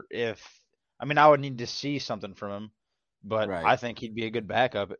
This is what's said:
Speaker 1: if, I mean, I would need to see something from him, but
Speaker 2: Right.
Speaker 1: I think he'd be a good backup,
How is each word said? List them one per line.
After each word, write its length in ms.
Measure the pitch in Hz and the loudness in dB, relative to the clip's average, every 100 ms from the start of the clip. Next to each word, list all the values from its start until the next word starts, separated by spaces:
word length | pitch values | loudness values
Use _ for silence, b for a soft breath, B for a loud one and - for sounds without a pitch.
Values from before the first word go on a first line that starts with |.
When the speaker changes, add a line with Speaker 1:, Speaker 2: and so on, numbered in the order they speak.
| - | -8
Speaker 1:
if, 360 | - 117 101 - - _ _ _ - | -6 -4 -6 -14 -20 _ _ _ -10
I 60 | 127 | -2
mean, 120 | 147 | 6
I 100 | 151 | 8
would 120 | 147 | 8
need 200 | 139 123 | 4 -6
to 80 | 117 | -8
see 320 | - 143 143 | -6 -6 -4
something 340 | - 110 101 | -4 -6 -8
from 180 | 95 101 | -10 -8
him, 200 | 101 107 _ _ _ _ _ | -8 -10 _ _ _ _ _
but 240 | 101 110 104 | -4 -2 -2
Speaker 2:
Right. 140 | 90 | 0
Speaker 1:
I 140 | 104 131 | 2 2
think 220 | 120 110 | 0 -10
he'd 160 | 117 110 | -10 -6
be 100 | 113 | -4
a 40 | |
good 160 | 117 101 | -4 -2
backup, 440 | 107 123 107 98 98 | 0 0 0 -6 -8